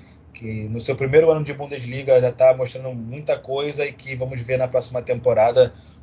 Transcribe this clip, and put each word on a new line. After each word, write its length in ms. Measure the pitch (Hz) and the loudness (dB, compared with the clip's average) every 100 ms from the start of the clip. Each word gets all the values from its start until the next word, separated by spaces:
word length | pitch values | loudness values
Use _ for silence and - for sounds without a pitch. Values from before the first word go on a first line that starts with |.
| - - - | -20 -20 -20
que 360 | - 113 110 107 | -14 -10 -8 -8
no 100 | 117 | -6
seu 160 | 123 131 | -6 -4
primeiro 360 | 135 147 160 | 2 4 6
ano 120 | 156 | 4
de 100 | 147 | 0
Bundesliga 680 | 139 143 139 120 131 135 127 | -8 -10 -10 -8 -6 2 4
já 100 | 123 | 4
tá 220 | 120 131 131 | 4 4 4
mostrando 380 | 123 131 131 | 0 -6 -10
muita 460 | 123 113 139 151 139 | -10 -10 -8 -4 -4
coisa 460 | - 139 147 147 147 | -4 -4 -4 -4 -6
e 60 | |
que 240 | - 131 127 | -6 -12 -8
vamos 240 | 127 131 | -8 -8
ver 160 | 117 131 | -4 -2
na 100 | 127 | 0
próxima 340 | 127 - 127 | -2 -2 -6
temporada, 720 | 123 120 123 110 113 123 123 - - - | -4 -2 2 4 4 6 2 0 -20 -20